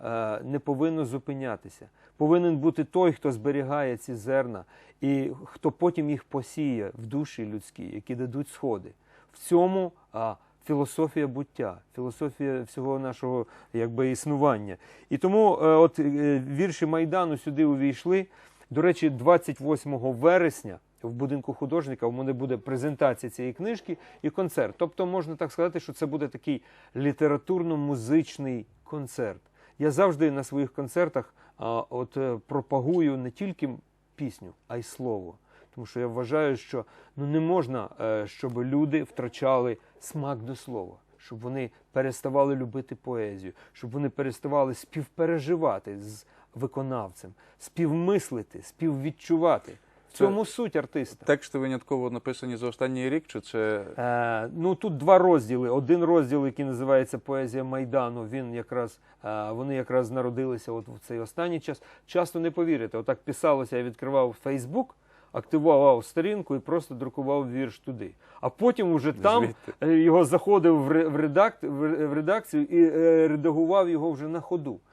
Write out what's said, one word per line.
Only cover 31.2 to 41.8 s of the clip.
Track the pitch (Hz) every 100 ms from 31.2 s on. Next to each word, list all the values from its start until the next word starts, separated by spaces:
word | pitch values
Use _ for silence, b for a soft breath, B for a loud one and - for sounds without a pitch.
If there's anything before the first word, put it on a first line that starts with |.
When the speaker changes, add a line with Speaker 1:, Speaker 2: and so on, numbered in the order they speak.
| - _ b b
Speaker 1:
а, | 110 117 -
от, | 123 127 135
е, | 135 117 -
пропагую | 143 - 139 127 175 151 135
не | 127
тільки | - 202 175 139 120 _ _ _ -
пісню, | 139 - 92 - -
а | 120
й |
слово. | 110 - 127 104 90 - _ b b -
Тому | 113
що | 123
я | 120
вважаю, | 117 120 151 151 127
що, | - 131 - b b -
ну, | 143
не | 156
можна, | 160 180 123 127 101 -
е, | 113 107 104
щоб | - 131 120
люди | 123 143 151 151
втрачали | 143 - 123 - 135 131 123 113 b b
смак | - 156 139 127
до | 120 127
слова, | - 120 90 92 _ _
щоб | - 113
вони | 123 135 123 b